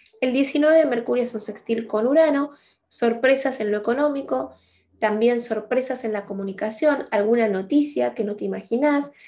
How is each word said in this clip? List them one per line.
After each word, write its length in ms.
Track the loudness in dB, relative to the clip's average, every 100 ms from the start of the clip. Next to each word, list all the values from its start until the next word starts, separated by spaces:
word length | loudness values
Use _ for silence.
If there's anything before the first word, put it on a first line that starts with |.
| _ -4
El 120 | 0
diecinueve, 540 | 0 0 2 4 6 4
Mercurio 380 | 0 0 -2
es 100 | -2
un 60 | -6
sextil 480 | -10 -10 -4 -4 -2
con 180 | 0 2
Urano, 440 | 4 4 2 -2 -8 _ _ _
sorpresas 720 | -2 -2 2 2 2 0 -4
en 140 | -2
lo 60 | -2
económico, 760 | -2 0 0 -2 -4 -4 -6 -12 _ _ _ -4
también 420 | -2 2 2 2
sorpresas 600 | -2 -6 -2 -2 -2 -4
en 80 | -6
la 140 | -6 -6
comunicación, 800 | -8 -8 -6 -8 0 0 0 0
alguna 380 | 0 2 2 2
noticia 640 | 0 0 0 2 0 -2
que 80 | -2
no 140 | -6 -6
te 80 |
imaginás, 640 | -6 -8 -4 0 2 0 -2 -10